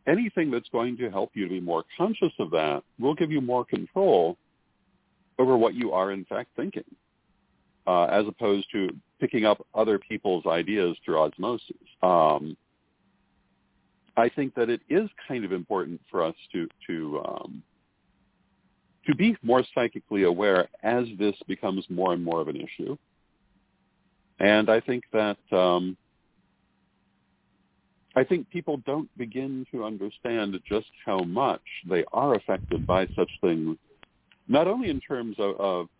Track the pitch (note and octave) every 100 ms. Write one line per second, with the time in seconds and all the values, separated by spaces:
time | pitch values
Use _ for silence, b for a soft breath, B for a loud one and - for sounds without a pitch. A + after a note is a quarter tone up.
0 | - F#3 A3+ F#3 D#3 A#2+ - A#2+ A#2+ A#2+
1 | A#2 F#2+ G#2 G#2 F2+ F#2 E2+ E2 - -
2 | G3 A3 F3+ - E2 D#2+ D2+ C#2+ _ -
3 | B2+ D#3 D#3+ D3+ B2 B2 A#2+ - - F#3+
4 | G3 G2 E2 - _ _ _ _ _ _
5 | _ _ _ - B2+ B2 A2 B2 A#2 F2+
6 | G2 G2 F2+ G2+ B2 - F3+ - - -
7 | _ _ _ _ _ _ _ _ F#2+ F2+
8 | E2+ G2+ G#2 - A2 G2+ - G#2 F#2 -
9 | _ - C3+ B2 G#2+ G2+ - G#2+ A2 G2+
10 | - G#2+ G2+ F2+ E2 E2+ E2+ G#2 F2 E2
11 | - D#2+ D#2 - G#2 A#2 - - - -
12 | F#2 F2 D#2 D2 D2+ D2 _ _ _ _
13 | _ _ _ _ _ _ _ _ _ _
14 | _ - A#2+ - C3+ B2 A#2 A#2 - E3+
15 | G#3+ - - B2+ F#2+ F#2 E2 G2 D#2 F2
16 | _ F#2+ E2 - - F#2 E2 _ - E2
17 | D#2 D2 - - - - _ _ _ _
18 | _ _ _ _ _ _ _ _ _ _
19 | - C#3+ A3 G#3 A#2 B2+ B2 C3+ A#2 -
20 | - G2+ F2+ F2 G#2 F#2 - - G#2+ A#2+
21 | A#2 F#2+ G#2 - - - G#2 F#2+ - F2+
22 | F#2 F2 E2 E2 D2+ D2 D2 - D#2+ D3
23 | _ _ _ _ _ _ _ _ _ _
24 | _ _ _ - G2+ G#2+ G#2+ A2+ - B2
25 | - A2 G#2 G2+ - F#2 F2+ F2+ F2+ F#2
26 | _ _ _ _ _ _ _ _ _ _
27 | _ _ _ _ _ _ _ _ _ _
28 | _ B2+ C3 F3 - F3 E3 C#3+ C3+ D3
29 | - - A#2 B2 C3+ C3 B2+ B2+ G#2+ G#2
30 | G2+ - A#2+ A#2 G2+ F#2 - G#2 - _
31 | - F#2+ F2 G2 C3+ - - - F2 F2+
32 | - A2+ C#3 A2 - G2 - G#2+ - F#2
33 | F#2 - F2 - F2 D#2+ D#2+ D#2+ _ _
34 | - _ _ _ - C3+ F3+ B3 G#3+ C#3
35 | - C3 A#2 G#2 G2+ F#2+ G2 F2 E2